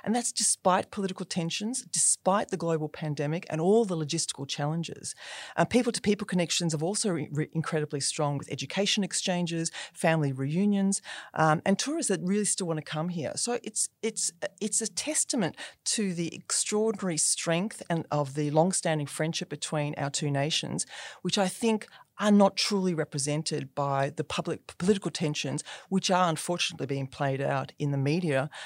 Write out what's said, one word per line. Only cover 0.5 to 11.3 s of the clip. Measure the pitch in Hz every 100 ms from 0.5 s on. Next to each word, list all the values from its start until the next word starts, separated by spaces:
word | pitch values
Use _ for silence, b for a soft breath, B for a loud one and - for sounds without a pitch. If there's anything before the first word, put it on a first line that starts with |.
| - 190 185 -
political | - 190 185
tensions, | 185 - 165 - 208 247 -
despite | - - - - 196 -
the | 180
global | 165 165 151
pandemic | - 156 143 147 165 -
and | 156
all | 170 220 220
the | 170
logistical | 147 165 - - 139
challenges. | - 147 165 160 - - - B B B -
Uh, |
people | 170 240 240
to | -
people | - 208 202
connections | 180 165 - 170
have | 156
also | 160 208 214
re-, | 165 143
re-, | 147 156
incredibly | 160 151 160 151 143
strong | 135 - 147 143
with | -
education | 143 135 - 202 -
exchanges, | 190 - - 175 170 165 165 B B
family | - 165 160 143
reunions, | 131 135 160 202 202 196 196 B B B